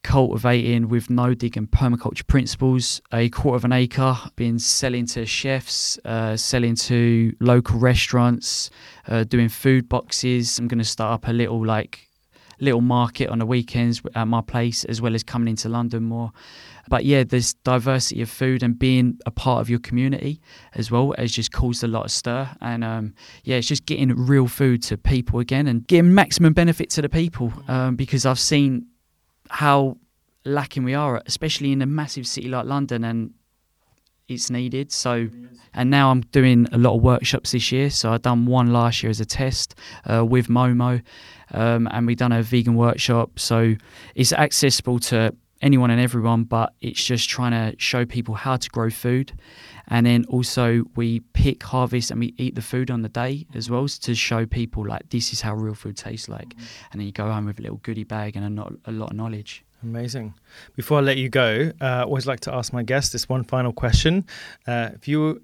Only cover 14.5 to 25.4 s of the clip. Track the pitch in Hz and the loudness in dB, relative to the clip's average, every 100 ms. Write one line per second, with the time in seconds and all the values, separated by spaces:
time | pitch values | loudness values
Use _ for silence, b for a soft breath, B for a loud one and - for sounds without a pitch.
14.5 | 120 117 - - 113 120 113 - 123 117 | -2 -2 -4 -6 -4 -2 -2 -4 -2 -2
15.5 | 110 113 120 120 117 113 117 113 B B | -2 -4 -4 -2 -4 -4 -4 -6 B B
16.5 | B B B - 127 139 139 123 127 117 | B B B -2 0 2 2 2 0 0
17.5 | - 131 127 127 131 - 113 117 - 131 | -4 0 0 2 0 -2 -4 -8 -2 -2
18.5 | 131 120 120 131 127 123 120 117 - 135 | 0 0 2 2 4 2 0 -8 -4 0
19.5 | 117 113 120 - 123 135 139 - 156 B | 0 0 -2 -2 -2 0 -2 -4 -8 B
20.5 | B B - 113 120 139 - 120 117 - | B B -8 -2 0 0 0 -4 -4 -4
21.5 | - 123 120 117 110 104 - 123 123 131 | -2 -2 -2 -2 -4 -4 -4 -4 -4 -6
22.5 | - 120 117 113 113 107 B B B - | -8 -6 -4 -4 -4 -6 B B B -4
23.5 | 127 - 143 - 151 127 123 127 139 123 | -2 0 -4 -4 0 0 2 4 4 4
24.5 | - 135 120 - 104 - 127 120 120 | 2 2 2 -2 -2 2 2 0 -2